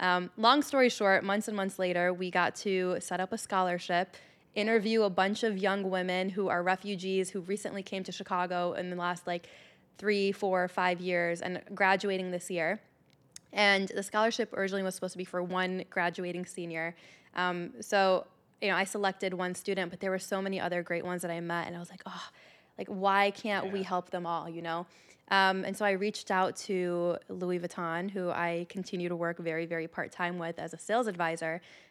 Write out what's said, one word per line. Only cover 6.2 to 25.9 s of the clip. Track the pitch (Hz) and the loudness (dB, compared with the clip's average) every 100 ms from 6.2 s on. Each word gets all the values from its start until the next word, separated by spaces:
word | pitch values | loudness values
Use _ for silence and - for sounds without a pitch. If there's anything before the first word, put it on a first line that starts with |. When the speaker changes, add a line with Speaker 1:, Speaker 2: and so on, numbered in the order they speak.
| 190 | 0
Speaker 1:
who | 190 190 | -2 0
are | 175 | 0
refugees | 175 185 202 190 185 190 185 | 2 0 -2 -6 -2 0 0
who | 196 | -4
recently | 175 202 - 196 | -6 -6 -6 -8
came | 190 196 | -6 -6
to | 190 | -6
Chicago | 185 196 185 180 180 175 | -8 -4 -2 0 0 -2
in | - 180 | -2 -4
the | 180 | -4
last, | 175 175 - | -2 -4 -4
like, | 175 - - - _ _ - | -6 -8 -20 -20 _ _ -6
three, | 202 208 196 | 0 2 2
four, | 196 202 185 180 | 0 0 2 2
five | - 180 180 | 2 2 2
years | 180 175 170 170 | 0 0 2 0
and | - 180 - | -4 -6 -6
graduating | 196 190 190 202 190 180 | 2 4 4 2 -2 -2
this | 180 - | -4 -4
year. | 180 165 208 - _ _ _ _ - _ | -2 0 -2 -6 _ _ _ _ -20 _
And | 202 208 196 190 | 2 6 6 2
the | - | -4
scholarship | 196 214 226 226 214 | -2 2 2 2 -2
originally | - 196 196 | -2 -2 -2
was | 190 | -4
supposed | 185 185 | -4 -6
to | 180 | -6
be | |
for | 185 180 | -6 -4
one | 175 180 185 185 - | -2 0 0 -2 -4
graduating | - 175 170 180 175 180 | -2 0 0 -4 -6 -8
senior. | - 170 160 165 170 - - _ | -8 -6 -4 -6 -8 -16 -20 _
Um, | - 180 175 175 240 | -2 0 0 -4 -10
so, | 214 202 190 185 - _ _ _ | 0 4 6 4 2 _ _ _
you | 208 | 0
know, | 175 | 0
I | |
selected | 196 214 196 190 196 | 0 0 0 0 -2
one | 180 180 | -2 -2
student, | 180 - 190 175 | -4 -4 -2 -2
but | 175 | -4
there | 196 | -2
were | 185 | -2
so | - 190 | -2 -2
many | 190 190 | -2 -2
other | 175 175 | -2 -2
great | 170 170 | -2 -4
ones | 180 180 | -2 -4
that | 175 | -4
I | 170 | -4
met, | 170 170 - | -4 -4 -4
and | 175 | -8
I | |
was | 175 | -12
like, | 185 - | -14 -14
"Oh, | 185 - - - - _ - | -12 -14 -16 -20 -20 _ -12
like, | 196 | -8
why | 196 196 196 202 | -2 4 6 4
can't | 196 220 196 190 | 2 -2 -2 -2
we | 196 | -2
Speaker 2:
Yeah. | 190 | -2
Speaker 1:
help | 185 180 | -2 -2
them | 180 170 | -4 -4
all?" | 170 160 | -4 -6
You | 165 | -8
know? | 170 165 - - - - - | -4 -4 -6 -14 -20 -16 0
Um, | 196 190 190 | 4 6 4
and | - 190 | 0 0
so | |
I | 208 | 0